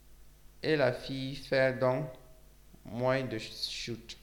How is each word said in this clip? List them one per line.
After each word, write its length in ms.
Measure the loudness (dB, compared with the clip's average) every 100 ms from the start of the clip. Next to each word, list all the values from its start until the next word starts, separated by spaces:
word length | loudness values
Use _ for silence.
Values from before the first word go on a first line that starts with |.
| -20 -20 -20 -20 -20 -4
et 140 | 0
la 180 | 4 4
fille 440 | 2 -4 -6 -6 -6
fait 420 | 0 4 4 4
donc 280 | 2 2 -2 -10 -20 -20 -20 -20 -20 -20
moins 380 | -10 -2 2 2
de 160 | 0 -4
shoot. 800 | -6 -8 -6 -6 -6 -8 -10 -16